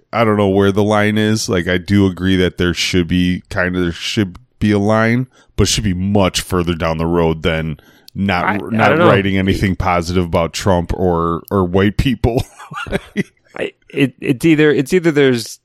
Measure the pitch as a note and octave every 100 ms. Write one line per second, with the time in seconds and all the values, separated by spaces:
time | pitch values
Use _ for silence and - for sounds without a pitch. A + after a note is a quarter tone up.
0 | _ A2 A2 G#2 G2 G2 G2+ G2 G#2 G#2
1 | G#2 G#2+ G#2+ G#2+ - F#2 E2+ F2+ - G2+
2 | F#2+ F2+ F#2 F#2 F2+ - F2+ E2 - F#2
3 | E2 F2+ F2+ F2+ - G2 F2+ F2+ F2 E2
4 | - - F#2+ F2+ - _ G#2+ G2+ G2+ A2
5 | A2+ A#2+ B2+ _ _ - G2+ - G#2 F2+
6 | F#2+ G2+ F2+ - - F2+ E2+ E2 E2 D#2+
7 | E2 E2+ E2 D#2+ E2+ D#2+ D#2+ D2 _ _
8 | _ - G2 F2+ F2 G2 F#2 A2 G#2+ D#3
9 | E3+ G2+ G2 F#2+ F#2+ F#2 G#2 F2 F#2+ F2
10 | E2+ F2+ E2+ F2 E2 - G#2 F2 F2 -
11 | F#2 E2 E2 E2+ - G2 F2+ F#2+ G2+ -
12 | C#3 A2+ B2 B2 - - - - - G3+
13 | - G3+ - _ _ - - - _ -
14 | C3+ - - B2 E3+ D3+ D3+ C3 C#3 F#3
15 | E3 D3 C#3 A#2+ G#2+ -